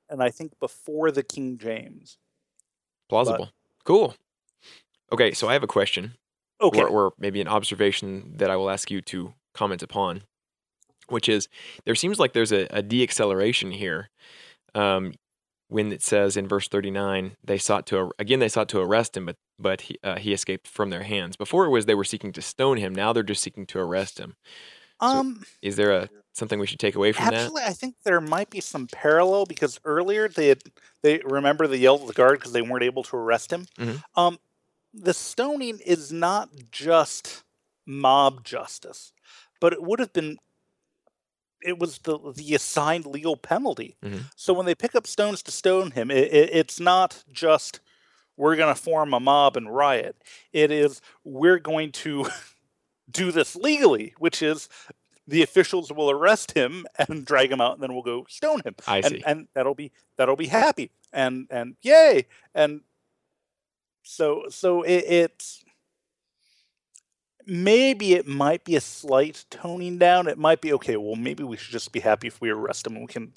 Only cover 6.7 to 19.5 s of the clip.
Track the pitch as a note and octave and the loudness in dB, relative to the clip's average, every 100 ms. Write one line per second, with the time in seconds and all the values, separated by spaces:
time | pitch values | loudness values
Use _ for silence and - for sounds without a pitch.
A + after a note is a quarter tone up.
6.7 | G#2+ A#2 G#2+ G2 - G2+ G2+ F2 G#2+ - | 4 2 2 0 -2 -6 -6 -2 -2 -2
7.7 | G2+ G2+ G2 G2+ F#2+ - - G2 F#2+ F#2+ | 0 0 0 -8 -12 -14 -2 -2 0 -2
8.7 | G2 - G2 - F#2 F#2 - _ - G2+ | -4 -6 -8 -8 -10 -12 -16 _ -6 -4
9.7 | F2+ E2+ G2+ F#2 F2+ - _ _ _ _ | -4 -8 -6 -6 -8 -16 _ _ _ _
10.7 | _ _ _ - A#2+ - G#2+ - - - | _ _ _ -8 -4 0 -2 -4 -14 -20
11.7 | - - A#2 F3 G#3 C3+ A#2 A2 G2+ F#2 | -10 -4 -2 -2 0 0 2 2 0 0
12.7 | G#2 G2+ B2 B2 - G#2 F#2+ G#2+ B2 F#2+ | -6 -2 0 0 0 0 2 0 -2 -6
13.7 | G2 F#2+ E2 G#2 _ - - - _ _ | -8 -6 -6 -10 _ -20 -20 -20 _ _
14.7 | G#2+ G2+ F#2+ F#2 - _ _ _ _ _ | -2 0 0 -4 -12 _ _ _ _ _
15.7 | G#2+ G#2 F#2+ - G#2 G2 G2 G2 G2+ - | -4 -4 -4 0 2 2 -2 -2 -4 -2
16.7 | G2+ G2 G2 G2 F#2+ F#2+ - - G2 - | -4 -4 -6 -4 -4 -6 -12 -6 -4 0
17.7 | G2+ - F#2+ F2+ - G#2 C3 A2+ A2+ G#2 | -2 -2 -4 -4 -8 -2 0 2 0 -2
18.7 | G2 F2+ A2 A2+ - - - _ | -2 0 0 0 -6 -10 -14 _